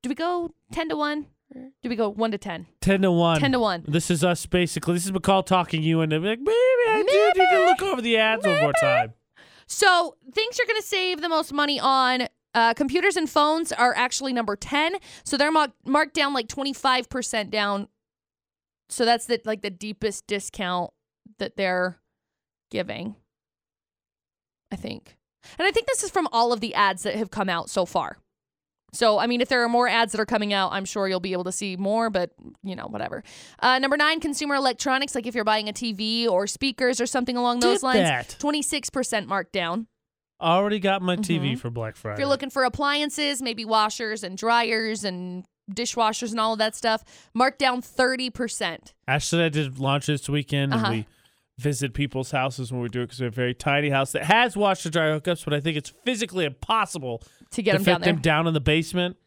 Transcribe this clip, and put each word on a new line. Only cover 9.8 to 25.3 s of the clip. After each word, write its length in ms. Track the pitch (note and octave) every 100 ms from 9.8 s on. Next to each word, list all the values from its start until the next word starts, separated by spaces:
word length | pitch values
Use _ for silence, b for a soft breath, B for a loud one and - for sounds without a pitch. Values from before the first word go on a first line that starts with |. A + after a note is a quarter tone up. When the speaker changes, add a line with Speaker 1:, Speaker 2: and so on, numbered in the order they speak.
| G4+ F4+ E4+ - C4+
Speaker 1:
things 260 | C4 A4 -
you're 80 | A#4+
gonna 160 | A4
save 380 | G#4 G4 F#4 F4
the 60 | E4+
most 240 | D#4+ D#4+
money 260 | C#4+ D4 C#4+
on, 480 | B3 C4+ B3+ B3+ B3 _ _
uh, 200 | A#3 A#3
computers 420 | A#3 C#4 D#4 F#4 F#4
and 140 | D#4+
phones 420 | D4+ D4 D#4+ E4
are 220 | - B3
actually 380 | - B3 - C4+
number 240 | B3 A3 G3+
ten. 400 | - C#4+ D#4+ F#4+ B B
So 140 | - C#4+
they're 160 | C#4+
mar-, 200 | D#4+ C#4+ _ -
marked 280 | C#4+ D4+
down, 200 | E4 C#4+
like, 140 | C#4 A3+
twenty-five 600 | - C#4 C4+ C4+ B3+ B3
percent 420 | B3+ A#3+ A3+ G3+
down. 380 | G#3 G3+ G3+ G3+ _ _ _ _ _ _ _ _ _ _
So 140 | -
that's 220 | A#3 A#3 -
the, 140 | A#3
like, 180 | A3+ G#3+
the 80 | G#3
deepest 560 | F3+ G#3 G#3+ G#3+ G3 -
discount 640 | G3+ - - F#3 F3+ F3 _ _ _ _ _
that 180 | G3 -
they're 420 | F#3+ F#3 F3+ F3 _ _ _ _ _ _ _
giving, 460 | A2 G#2+ G#2+ G3+ G#3 _ _ _ _ _ _ _ _ _ _ _ _ _ _ _
I 60 | G3
think. 400 | - - _ _ _